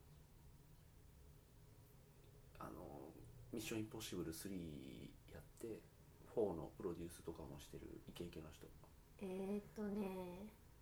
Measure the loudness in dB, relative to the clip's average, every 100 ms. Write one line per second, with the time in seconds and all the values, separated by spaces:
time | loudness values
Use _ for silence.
0 | -12 -14 -14 -14 -14 -14 -14 -14 -14 -14
1 | -14 -14 -12 -14 -14 -16 -14 -14 -14 -14
2 | -14 -14 -14 -14 -10 -4 -4 -4 -4 -4
3 | -6 -6 -8 -10 0 2 6 6 4 2
4 | 2 4 4 4 2 2 2 0 -2 -4
5 | -4 -8 -8 -8 -8 -2 0 0 -4 -14
6 | -14 -14 4 10 10 10 2 2 4 4
7 | 2 0 -2 -2 -2 -4 -4 -6 -4 -6
8 | -6 -2 -2 -2 -6 -6 -10 -10 -12 -14
9 | -14 -4 0 2 4 4 2 2 4 6
10 | 4 2 0 -2 -4 -8 -14 -12